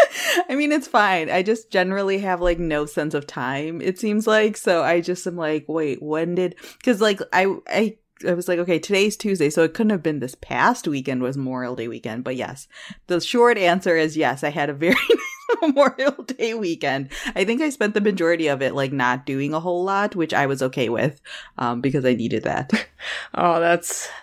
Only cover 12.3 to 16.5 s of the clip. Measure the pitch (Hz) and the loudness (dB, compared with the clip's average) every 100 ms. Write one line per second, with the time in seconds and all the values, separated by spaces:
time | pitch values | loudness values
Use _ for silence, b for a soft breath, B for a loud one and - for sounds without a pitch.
12.3 | 127 104 131 - B B B - 175 - | -6 -6 -10 -18 B B B -2 -2 0
13.3 | 240 240 240 180 180 185 165 156 156 143 | 4 6 6 4 4 4 4 2 2 0
14.3 | 135 151 151 147 143 170 254 - 466 1077 | 0 -4 -2 -2 0 2 4 4 2 2
15.3 | - - 480 320 269 277 262 277 269 240 | -8 -4 0 2 4 4 4 0 -2 -8
16.3 | 262 233 | -4 -4